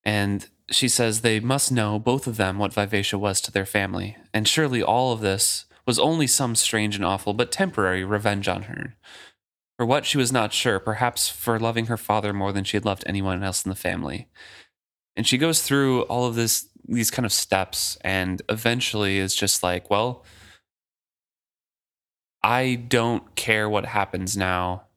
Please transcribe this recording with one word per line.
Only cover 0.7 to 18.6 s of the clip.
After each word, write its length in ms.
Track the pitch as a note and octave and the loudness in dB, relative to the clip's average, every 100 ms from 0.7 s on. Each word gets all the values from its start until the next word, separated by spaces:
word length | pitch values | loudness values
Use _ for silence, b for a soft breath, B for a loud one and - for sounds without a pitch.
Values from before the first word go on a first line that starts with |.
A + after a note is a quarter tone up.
| - B2+ | 0 2
says 320 | - A#2 A2 | 2 2 2
they 180 | A#2 A2 | 2 2
must 320 | A#2 C#3 - | 2 0 2
know, 300 | B2 G#2 G#2+ | 2 2 0
both 260 | A#2 C3+ B2+ | 0 0 -2
of 120 | G#2+ | 0
them, 200 | F#2+ G2 | 0 2
what 140 | G2+ | 0
Vivacia 440 | - G2+ G#2 G2 G2 | 0 0 0 0 -2
was 200 | G2+ F#2+ | 0 -2
to 100 | - | -2
their 140 | G2 F#2+ | -4 -2
family, 500 | G#2 G2 F#2+ G2 - - | -2 -2 -4 -6 -10 -6
and 140 | G#2+ G#2+ | -2 0
surely 340 | - D3+ B2 | 2 2 0
all 300 | - A#2 B2+ | 2 2 2
of 80 | A2 | 0
this 460 | G#2 G2 - - - b - | 0 2 0 -2 -10 b -2
was 120 | A#2 | 2
only 280 | D3 E3 C3+ | 2 2 2
some 300 | - B2+ A2+ | 2 2 0
strange 400 | - A2+ G#2+ G2+ | 0 0 0 0
and 80 | |
awful 300 | F2+ F#2+ - | -2 0 -2
but 180 | G#2 A#2+ | -2 -2
temporary 520 | - F#3 - F#2+ F#2 | 0 -2 2 2 0
revenge 440 | F#2+ G#2 G#2+ G2+ G2 | 0 0 0 0 -2
on 140 | F#2 | -4
her. 340 | G2+ - - - B B B B _ _ _ - | -6 -10 -10 -14 B B B B _ _ _ -4
For 80 | A#2 | 2
what, 180 | C#3+ C#3+ | 2 2
she 120 | C#3+ | 0
was 140 | B2 | 2
not 200 | B2+ G#2+ | 2 0
sure, 260 | - B2+ G2 | 0 2 2
perhaps 500 | G#2+ G#2+ B2 - - | 0 0 -2 0 -4
for 300 | - - A2+ | -2 -2 0
loving 280 | A#2 A#2 A2+ | 0 0 -2
her 100 | A2+ | -4
father 360 | - G#2+ G#2 | 0 0 0
more 200 | G2+ G2 | -2 -2
than 100 | G2+ | -2
she 120 | G2 G#2 | -2 0
had 80 | |
loved 180 | G#2 F#2+ - | 0 -2 -4
anyone 360 | G2 G2 F#2 | -2 -2 -2
else 220 | F#2+ F2+ | -2 -4
in 40 | F#2 | -4
the 60 | |
family. 540 | F#2 F2+ F2+ D2 C#2+ - B B B B _ _ _ _ - | -4 -4 -4 -6 -8 -12 B B B B _ _ _ _ -4
And 100 | A2+ | 0
she 120 | B2+ | 2
goes 240 | D#3+ D#3 | 2 2
through 400 | - C#3 C#3 B2 | 2 2 4 2
all 240 | - A#2+ B2 | 0 0 0
of 100 | A#2 | 0
this, 320 | A2+ - - - - | 0 0 -4 -20 -4
these 240 | A#2+ A2 | -2 0
kind 160 | - A#2 | -2 -2
of 60 | |
steps, 680 | - - F#2+ F#2+ - - - | -2 2 0 0 -4 -6 -4
and 380 | - F#2+ F#2 F2+ - | -2 0 -2 -4 -4
eventually 680 | A2 | 0